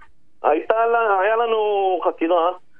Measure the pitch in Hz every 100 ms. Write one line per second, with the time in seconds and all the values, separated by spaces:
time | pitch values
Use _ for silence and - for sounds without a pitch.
0 | - - - - 131 160 - 220 233 233
1 | 220 196 202 226 233 220 208 202 190 180
2 | 180 - 165 175 170 180 -